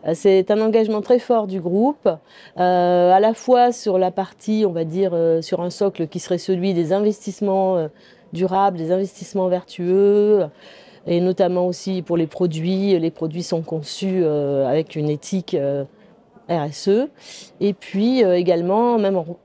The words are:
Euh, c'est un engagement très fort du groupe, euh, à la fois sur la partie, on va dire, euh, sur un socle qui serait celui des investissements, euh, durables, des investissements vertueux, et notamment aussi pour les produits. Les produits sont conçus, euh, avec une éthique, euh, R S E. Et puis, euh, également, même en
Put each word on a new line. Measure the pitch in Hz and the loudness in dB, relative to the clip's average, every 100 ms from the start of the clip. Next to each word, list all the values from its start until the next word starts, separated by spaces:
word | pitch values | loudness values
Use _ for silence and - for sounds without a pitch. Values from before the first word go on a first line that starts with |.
| 151 | -4
Euh, | |
c'est | 165 202 190 190 | 0 4 4 4
un | 214 | 0
engagement | 220 220 220 214 | 2 2 0 -2
très | 208 247 | 0 0
fort | - 240 208 | 2 -2 0
du | 190 | -6
groupe, | 170 185 247 294 202 | -2 0 0 0 -2
euh, | 160 _ - - - 180 180 175 180 180 | -2 _ -20 -20 -2 2 2 4 4 6
à | 190 | 6
la | 214 | 4
fois | 226 - 247 247 | 0 2 4 4
sur | 240 220 185 | 2 -2 0
la | 185 | 0
partie, | 185 190 - - 214 208 | -2 -8 -10 -4 0 0
on | |
va | 165 | 0
dire, | 165 170 190 | -4 -2 0
euh, | 170 165 165 | 0 2 0
sur | 160 180 | -2 -4
un | 175 | -6
socle | - 202 - 160 | -2 -2 -2 -6
qui | 175 | -6
serait | - 175 | -4 -6
celui | - 190 190 | -2 -2 0
des | 175 160 | 0 0
investissements, | 190 208 208 - 190 202 190 190 185 | 0 0 -2 -8 -6 -2 0 0 0
euh, | 156 _ - _ _ | -4 _ -20 _ _
durables, | 165 185 185 202 180 | -4 -2 2 0 0
des | 160 | -2
investissements | 185 196 - 180 202 185 | -2 -2 -8 -8 -4 -2
vertueux, | 180 - - 175 190 202 208 208 208 160 - - - - - - | -2 -6 -8 0 2 4 4 4 2 0 -6 -20 -20 -20 -16 -2
et | 175 | 0
notamment | 180 180 185 180 180 | 0 2 0 2 -2
aussi | 175 - 190 | -4 -6 -6
pour | 160 170 | -2 -2
les | 160 | -2
produits. | - 180 160 165 190 202 185 | -2 -4 -2 -2 -2 0 0
Les | 165 | 0
produits | 160 160 156 | -4 -8 -6
sont | 175 165 | -6 -6
conçus, | 160 160 151 - 196 185 | -4 -8 -8 -8 -4 0
euh, | 165 147 143 139 135 | 0 0 -2 0 0
avec | 147 160 160 | 0 -2 -4
une | 151 | -4
éthique, | 151 - 190 175 | -4 -4 -6 -4
euh, | 165 139 143 139 _ - _ _ - - | -4 -2 -4 -6 _ -20 _ _ -20 -6
R | 170 | -4
S | 147 143 - | -4 -6 0
E. | 208 285 _ - - - _ | 0 0 _ -20 -20 -20 _
Et | 202 | -4
puis, | 190 - 190 220 262 208 | -4 -6 -2 0 2 4
euh, | 180 | 2
également, | 180 170 175 202 240 233 | 2 0 2 0 2 2
même | 196 190 | 0 0
en | 160 175 | -4 -12